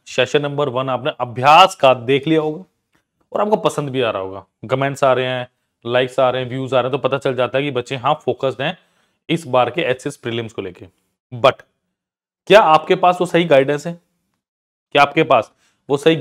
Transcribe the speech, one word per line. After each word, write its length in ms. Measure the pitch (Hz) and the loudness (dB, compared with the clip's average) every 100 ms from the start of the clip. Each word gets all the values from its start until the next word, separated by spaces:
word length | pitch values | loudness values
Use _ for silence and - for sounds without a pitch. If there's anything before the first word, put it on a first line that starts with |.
| - | -8
सेशन 360 | - 127 - | -2 0 0
नंबर 260 | 143 143 143 | -2 -4 -4
वन 200 | 123 135 | -4 -4
आपने 240 | 127 131 - | -6 -6 -8
अभ्यास 540 | 123 117 131 156 185 | -8 0 6 6 6
का 200 | - 135 | 4 2
देख 320 | 123 117 139 143 | 2 2 -2 0
लिया 140 | 160 | 0
होगा 240 | 156 156 185 _ _ _ _ _ _ | 0 -6 -14 _ _ _ _ _ _
और 80 | - | -4
आपको 160 | 208 214 | 0 0
पसंद 340 | 170 151 147 | 0 -4 -4
भी 100 | 131 | -4
आ 100 | 120 | -4
रहा 120 | 101 | -4
होगा। 240 | 95 95 - _ 110 | -8 -12 -18 _ -6
कमेंट्स 340 | 131 139 139 | -4 -4 0
आ 80 | 139 | 2
रहे 140 | 127 127 | 2 -2
हैं, 220 | 127 123 _ _ _ 117 | -6 -10 _ _ _ -4
लाइक्स 340 | 123 131 131 | -2 0 0
आ 100 | 131 | 0
रहे 120 | 123 | 0
हैं, 60 | 123 | -6
व्यूज 260 | 131 131 | -8 -4
आ 60 | 127 | -2
रहे 100 | 123 | -2
हैं, 120 | 143 | -2
तो 60 | 135 | -2
पता 100 | 139 | -2
चल 160 | 139 | -4
जाता 240 | 123 123 131 | -2 -2 -2
है 60 | |
कि 60 | 143 | -4
बच्चे 260 | 120 120 135 | -6 -6 -6
हाँ 180 | 123 151 | -4 -2
फोकस्ड 380 | - 120 135 117 | -4 -4 -4 -4
हैं 160 | 139 175 _ _ _ _ - | -8 -10 _ _ _ _ -6
इस 180 | 165 165 | -6 -2
बार 240 | 127 123 | 0 0
के 120 | - | -2
एचसीएस 340 | 143 127 147 - | -4 -4 -8 -10
प्रीलिम्स 360 | 120 117 113 | -8 -8 -8
को 100 | - | -10
लेके। 240 | 98 90 95 _ _ _ _ 123 | -12 -14 -20 _ _ _ _ 0
But 220 | 131 - _ _ _ _ _ _ _ _ - | 2 2 _ _ _ _ _ _ _ _ 4
क्या 140 | 190 | 6
आपके 340 | 185 156 - | 6 4 2
पास 240 | 180 180 180 | 0 2 2
वो 60 | 175 | 0
सही 180 | 170 | 0
गाइडेंस 420 | 175 139 135 147 170 | 4 4 2 -2 -6
है? 140 | 170 _ _ _ _ _ _ _ _ _ | -14 _ _ _ _ _ _ _ _ _
क्या 100 | 143 | 2
आपके 200 | 139 156 | 2 2
पास 300 | 156 131 107 _ _ _ - | 2 2 0 _ _ _ -6
वो 60 | 139 | -2
सही 200 | 156 160 | 0 0